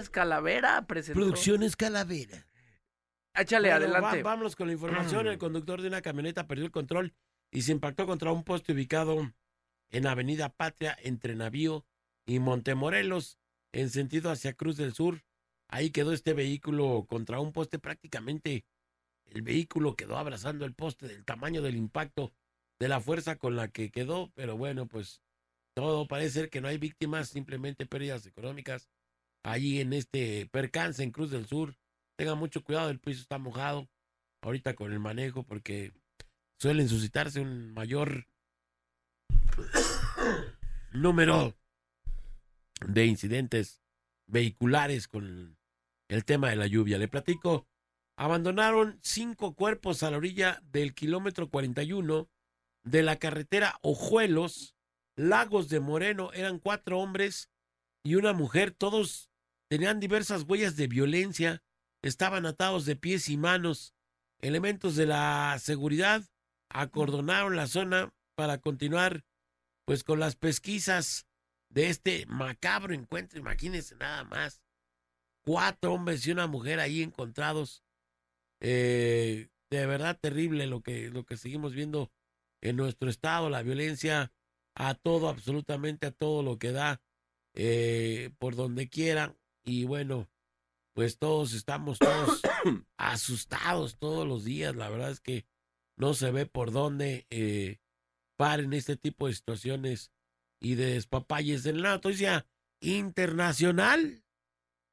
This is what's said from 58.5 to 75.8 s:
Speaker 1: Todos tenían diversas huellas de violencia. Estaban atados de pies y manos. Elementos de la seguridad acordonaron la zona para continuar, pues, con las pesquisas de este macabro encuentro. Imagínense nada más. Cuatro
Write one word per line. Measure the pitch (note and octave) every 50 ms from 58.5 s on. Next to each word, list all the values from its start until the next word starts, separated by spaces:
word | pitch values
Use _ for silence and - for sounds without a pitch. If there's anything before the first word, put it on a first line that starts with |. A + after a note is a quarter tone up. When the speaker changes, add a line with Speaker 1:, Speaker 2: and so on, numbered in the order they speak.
| - E3 G3+ F#3+ -
Speaker 1:
Todos | - G3 G3+ G#3 A3 G3+ D#3+ - - - - _ _ _ _ _ _ _ -
tenían | D3 D3+ E3+ G3+ G#3+ G#3+
diversas | G3+ F#3+ G#3 G#3+ G3+ - G#3 F3 D3
huellas | D3+ G3 G#3 G#3+ F#3+ D#3
de | D3 C#3+
violencia. | B2+ A#2 B2+ C#3 C#3+ D#3 F3+ F#3+ G3 F3 - E3 E3 E3 E3 - _ _ _ _ _ _ _ -
Estaban | C#3 - - F#3 F#3+ G3 F#3 E3+
atados | D#3+ - - F#3 F#3+ F#3+ F3+ C#3+
de | C#3+ C#3+
pies | - - E3+ F#3+ F3+ - D3
y | D3
manos. | D3 D#3 E3+ F3+ F#3 F3 E3+ D3+ - - - - _ _ _ _ _ _ _ _ _
Elementos | - C3+ D3+ E3+ F#3 G3+ G#3 F#3+ - F#3 D3+
de | D3+ D#3
la | D3+ D3 D3 D3 D3 D3 C#3+ D3 C#3+ C#3+ C3
seguridad | - - D3+ C#3 C#3+ D3+ D3 D#3+ F#3 G3+ G#3+ A3 G3+ - _ _ _ _ _ _ _ -
acordonaron | - C3+ C#3+ C3+ - D3+ D3+ C#3+ C#3 C#3+ C#3+ D#3+ F#3 G3 G3+ G3 F3+
la | E3 D3
zona | B2 A#2 F3+ F#3+ F#3 F#3 F#3 F#3 - - _ _ _ _
para | - D3+ D3 C#3+ C3+
continuar, | - D#3 C#3 C3 C#3+ D3 D#3 F3 F3+ F#3 F#3 D3+ - _ _ _ _ _ _ _ _ _ _ _ _
pues, | - C#3 C3 -
con | - D#3 D#3
las | D#3+ D#3 C3
pesquisas | - - E3 C#3+ - - F#3+ G#3 G3+ E3+ G3 F#3 F3+ C#3 - - - - _ _ _ _ _ _ _ _ _
de | - C3 D#3 F3+
este | E3 - - F#3+ F3+ - -
macabro | A2 A2+ C3 C3+ C3 A#2+ - - F3+ G3+ G#3 G3 F#3+ E3+
encuentro. | C#3 A#2+ - E3 E3+ F#3 F3+ - D#3
Imagínense | C3+ A#2+ - - D3 E3+ - - D3 - -
nada | A#2+ C3+ C#3 D3 C#3+ C3
más. | F#2+ - C#3 D3+ C#3+ - - _ _ _ _ _ _ _ _ _ _ _ _ _ _ _ _ _
Cuatro | C#3+ D#3+ F3 F3+ G3 F#3+ -